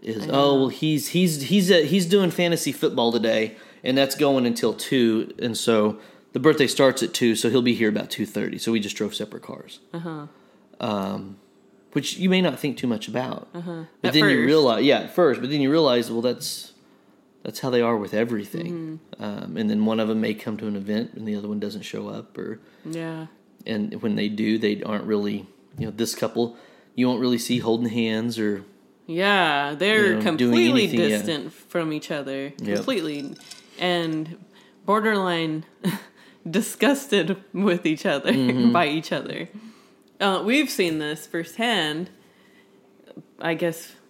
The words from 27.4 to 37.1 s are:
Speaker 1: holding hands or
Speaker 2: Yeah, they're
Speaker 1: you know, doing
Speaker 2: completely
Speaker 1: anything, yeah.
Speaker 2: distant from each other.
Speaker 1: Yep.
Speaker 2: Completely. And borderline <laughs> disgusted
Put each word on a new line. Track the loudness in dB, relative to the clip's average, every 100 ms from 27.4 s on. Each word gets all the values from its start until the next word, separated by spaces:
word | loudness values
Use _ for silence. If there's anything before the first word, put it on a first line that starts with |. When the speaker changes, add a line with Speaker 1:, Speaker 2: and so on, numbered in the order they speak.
| 0 -2
Speaker 1:
holding | 2 0 0
hands | 0 0 0 -2 -2
or | -2 -2 -8 -20 _ _ -10
Speaker 2:
Yeah, | -2 2 4 4 2 -2 0
they're | 2 4
Speaker 1:
you |
know, | 4 2
doing |
Speaker 2:
completely | 0 2 4 6 6 4
Speaker 1:
anything, | 2 2
yeah. | 2
Speaker 2:
distant | 2 0 -6 -8
from | -16 -8 -4 -4
each | -4 -6
other. | -8 -6 -8 -8 -8
Speaker 1:
Yep. | -4 -2
Speaker 2:
Completely. | 0 -2 -2 -6 -10 -14 -18 -20 -20 -4
And | 0 0 0 -4 -6 -12 -20 -20 _ _ 0
borderline | 2 2 0 0 -2 -2 -4 -8 _
<laughs> | -6 -6 -10 _ -20 _ -4
disgusted | -2 -2 0 2 2 0